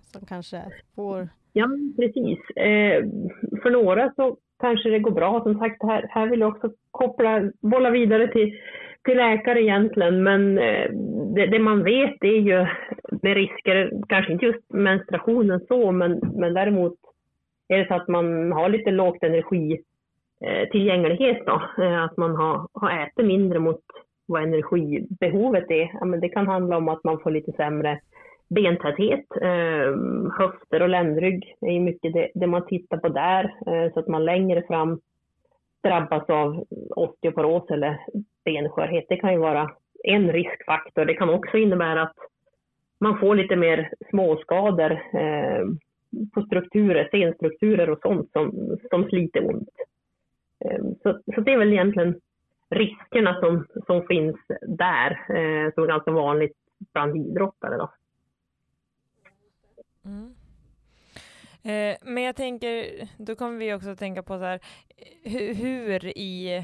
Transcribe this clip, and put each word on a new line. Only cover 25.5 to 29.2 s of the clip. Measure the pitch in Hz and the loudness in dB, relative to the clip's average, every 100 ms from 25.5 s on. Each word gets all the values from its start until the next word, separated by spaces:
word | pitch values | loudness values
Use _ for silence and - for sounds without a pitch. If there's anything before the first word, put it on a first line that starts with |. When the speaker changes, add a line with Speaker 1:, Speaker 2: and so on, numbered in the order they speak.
| 190 165 | 0 2
Speaker 2:
är. | 160 165 208 | 0 0 -2
Ja, | |
men | 180 170 | -4 -2
det | 175 | -2
kan | 202 196 | -2 0
handla | 185 180 170 | 0 0 0
om | 160 | 0
att | 160 | -2
man | 165 156 | -2 -2
får | 170 | -2
lite | 156 151 | -2 -4
sämre | - 151 151 147 147 _ - - - - | -4 -4 -2 -2 -4 _ -20 -20 -18 -4
bentäthet. | 190 185 180 147 147 214 285 | 0 2 0 -2 0 0 0